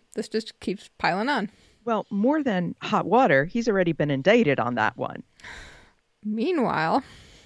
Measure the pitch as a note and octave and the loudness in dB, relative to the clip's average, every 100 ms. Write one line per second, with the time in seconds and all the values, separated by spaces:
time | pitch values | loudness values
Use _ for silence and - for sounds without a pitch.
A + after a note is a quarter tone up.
0 | _ - G#3+ A3 - - - F#3+ - _ | _ -10 -6 -6 -6 -10 -8 -8 -12 _
1 | E3 F3+ A#3+ C4+ - - _ _ - G#3+ | -2 0 -2 -2 -4 -8 _ _ -4 -4
2 | - G3+ A#3 D#4 C4 F#3 E3+ - - G3+ | -2 0 2 2 0 -2 -2 -6 -2 -2
3 | - A3 B3+ C3+ D#3 A#3 A#3 G3 F3 D#3+ | 2 4 4 4 2 -2 0 2 2 0
4 | D3 C3+ D#3 A#3+ D3 C3 A#2 A#2+ G#2+ - | 0 0 4 4 4 2 0 0 0 -2
5 | B2 - - _ - - - - - _ | -8 -10 -16 _ -20 -18 -20 -20 -20 _
6 | _ _ G#3+ G#3+ C#4 F4 G#3 D#3 D#3+ A#3 | _ _ -8 -4 -2 0 0 0 0 -2
7 | - - - - | -4 -14 -20 -20